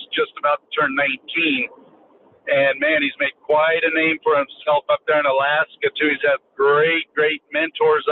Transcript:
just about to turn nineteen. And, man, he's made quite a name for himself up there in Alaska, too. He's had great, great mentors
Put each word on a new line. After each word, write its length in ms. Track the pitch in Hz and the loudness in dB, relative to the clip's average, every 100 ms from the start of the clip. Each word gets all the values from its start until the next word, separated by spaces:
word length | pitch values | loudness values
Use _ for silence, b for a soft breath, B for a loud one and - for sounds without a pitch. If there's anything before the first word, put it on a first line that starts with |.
| - | -4
just 180 | 160 147 - | -4 -4 -2
about 240 | 147 147 | -2 -2
to 80 | _ 156 | _ -4
turn 140 | 143 | -2
nineteen. 760 | 139 139 131 - 165 165 127 117 - - _ _ _ _ _ - | -2 -4 -4 -8 -4 -2 -2 -6 -12 -20 _ _ _ _ _ -2
And, 320 | 139 139 135 | 0 2 0
man, 220 | 147 156 | 0 0
he's 160 | 139 - | -2 -4
made 140 | 139 - | -6 -6
quite 400 | - 151 160 165 | 0 2 2 0
a 100 | 160 | 0
name 240 | 160 160 156 | 0 0 0
for 140 | 156 147 | 0 0
himself 480 | 135 - 151 147 - | -2 -6 -2 -2 0
up 120 | 147 - | -2 0
there 120 | 151 | 0
in 60 | 143 | 0
Alaska, 640 | 135 139 151 156 - 143 147 | 0 0 0 -2 -4 -6 -2
too. 120 | 151 | -2
He's 120 | 135 | 0
had 160 | 143 135 _ - | 0 -2 _ 0
great, 500 | 139 147 160 165 - | 2 4 2 0 -4
great 280 | 151 151 151 _ | -2 -2 -2 _
mentors 540 | 147 160 - 156 151 143 | -4 -4 0 2 2 0